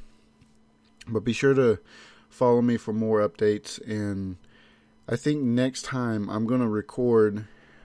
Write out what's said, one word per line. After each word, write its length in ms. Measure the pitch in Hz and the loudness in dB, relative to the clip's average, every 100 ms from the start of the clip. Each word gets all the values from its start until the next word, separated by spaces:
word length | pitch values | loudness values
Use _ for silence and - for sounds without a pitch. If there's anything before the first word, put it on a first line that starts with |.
| - _ _ _ _ _ _ _ _ - - | -18 _ _ _ _ _ _ _ _ -20 -8
but 200 | 113 117 | -4 -2
be 80 | |
sure 200 | 113 139 | 2 2
to 260 | 135 123 101 - - - - _ | 4 4 2 -4 -20 -20 -20 _
follow 320 | - 123 120 | 0 2 4
me 160 | 120 117 | 2 0
for 160 | - | -2
more 340 | 110 110 107 104 | -4 0 2 0
updates. 580 | - 107 104 - - - | 0 0 0 -4 -14 -8
And 520 | 107 104 98 95 90 - _ _ _ _ _ - | -6 -4 -6 -8 -10 -18 _ _ _ _ _ -8
I 40 | 117 | -4
think 260 | 151 151 | -2 -2
next 400 | 127 120 131 127 | 0 0 0 -4
time 480 | - 131 120 110 98 | -8 -6 -4 -4 -4
I'm 160 | 107 113 | -4 -2
gonna 240 | 127 117 | 0 0
record, 760 | 107 104 - 123 113 107 104 107 - - - | -2 -6 -2 2 4 4 2 -8 -18 -20 -20